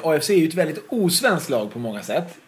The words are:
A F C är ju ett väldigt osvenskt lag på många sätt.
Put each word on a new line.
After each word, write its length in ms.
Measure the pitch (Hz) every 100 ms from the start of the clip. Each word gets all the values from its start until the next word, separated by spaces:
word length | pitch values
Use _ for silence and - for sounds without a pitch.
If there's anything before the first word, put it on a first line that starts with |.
A 100 | 160
F 80 | 151
C 100 | 156
är 40 | 190
ju 100 | 160
ett 60 |
väldigt 300 | 175 156 156 -
osvenskt 640 | 247 180 - 254 170 -
lag 220 | 120 104
på 60 | 117
många 240 | 117 104
sätt. 320 | 95 139 175 -